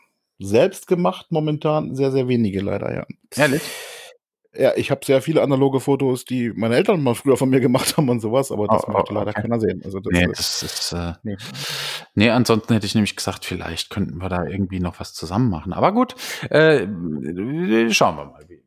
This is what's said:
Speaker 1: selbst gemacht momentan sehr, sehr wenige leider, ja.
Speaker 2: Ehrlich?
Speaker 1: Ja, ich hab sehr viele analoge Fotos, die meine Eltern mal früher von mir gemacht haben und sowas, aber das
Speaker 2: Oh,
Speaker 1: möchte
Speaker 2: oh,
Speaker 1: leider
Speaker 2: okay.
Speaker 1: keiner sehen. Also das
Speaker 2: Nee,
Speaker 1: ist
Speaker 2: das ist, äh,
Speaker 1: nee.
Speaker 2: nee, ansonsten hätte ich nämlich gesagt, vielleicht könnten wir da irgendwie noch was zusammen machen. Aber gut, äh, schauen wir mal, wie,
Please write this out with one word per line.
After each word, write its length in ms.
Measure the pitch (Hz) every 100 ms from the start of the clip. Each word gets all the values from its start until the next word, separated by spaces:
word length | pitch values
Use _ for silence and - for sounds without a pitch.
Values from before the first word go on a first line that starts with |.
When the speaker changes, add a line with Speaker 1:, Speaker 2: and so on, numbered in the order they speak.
| _ _ _ -
Speaker 1:
selbst 480 | 98 110 190 - -
gemacht 400 | 175 180 185 -
momentan 640 | 160 151 151 156 156 - 131
sehr, 160 | 135
sehr 160 | 135 127
wenige 340 | 120 107 95
leider, 320 | 95 98 -
ja. 120 | - - - _ -
Speaker 2:
Ehrlich? 400 | 143 143 - - - - - - _ _ _
Speaker 1:
Ja, 220 | - 127 101
ich 140 | -
hab 160 | 139 -
sehr 160 | 135
viele 220 | 151 151
analoge 360 | 123 131 139 131
Fotos, 460 | 143 135 135 127 -
die 260 | 127 120 95
meine 200 | 113 123
Eltern 280 | 196 185
mal 100 | 131
früher 240 | 113 139 123
von 120 | 131
mir 100 | 131
gemacht 380 | 123 131 - -
haben 120 | 135
und 100 | 123
sowas, 320 | 110 127 135
aber 160 | - 104
das 200 | 110 -
Speaker 2:
Oh, 60 |
Speaker 1:
möchte 200 | 98 98
Speaker 2:
oh, 0 |
Speaker 1:
leider 180 | 104 104
Speaker 2:
okay. 100 | 104
Speaker 1:
keiner 180 | 107 117
sehen. 220 | 104 92
Also 160 | 95 95
das 140 | 107
Speaker 2:
Nee, 100 | 87
Speaker 1:
ist 140 | 90 -
Speaker 2:
das 260 | - -
ist, 280 | 85 - -
äh, 200 | 87 85 85
Speaker 1:
nee. 160 | 110 98 - - - - - - - -
Speaker 2:
nee, 140 | 113
ansonsten 420 | 117 120 110 -
hätte 120 | 113 98
ich 80 | 113
nämlich 200 | 101 -
gesagt, 300 | - - -
vielleicht 460 | 90 82 82 -
könnten 260 | - 95 85
wir 80 | 92
da 160 | 90 82
irgendwie 340 | 98 92 95
noch 200 | 87 -
was 140 | 87
zusammen 360 | - 82 98 127
machen. 200 | 80 90
Aber 180 | 87 147
gut, 240 | 220 254 - - - -
äh, 300 | 151 160 143 95 92 87 76 69 87 113 156 185 117 117
schauen 240 | - 113 78
wir 80 | 71
mal, 200 | - 78
wie, 160 | 80